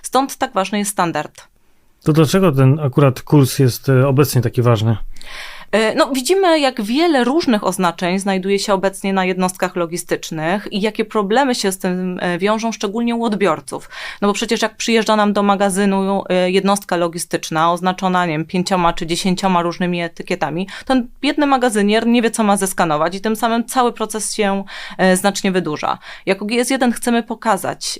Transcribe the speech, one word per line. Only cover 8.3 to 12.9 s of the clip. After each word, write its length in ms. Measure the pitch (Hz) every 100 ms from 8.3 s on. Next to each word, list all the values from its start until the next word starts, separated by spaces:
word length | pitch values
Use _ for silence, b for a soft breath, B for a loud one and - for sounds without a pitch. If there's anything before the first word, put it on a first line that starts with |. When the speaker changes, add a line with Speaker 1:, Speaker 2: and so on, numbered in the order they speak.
| 190 190 196
Speaker 1:
się 140 | 196
obecnie 400 | 196 190 190 196
na 120 | 190 185
jednostkach 500 | 185 185 - 185 180
logistycznych 920 | 170 170 - 160 - 160 160 202 -
i 100 | 202
jakie 240 | 214 214 220
problemy 500 | 220 190 226 277 247
się 160 | 196
z 80 | 190
tym, 400 | 185 180 185 180
e, 160 | 180 175
wiążą, 340 | 196 220 226
szczególnie 440 | 214 208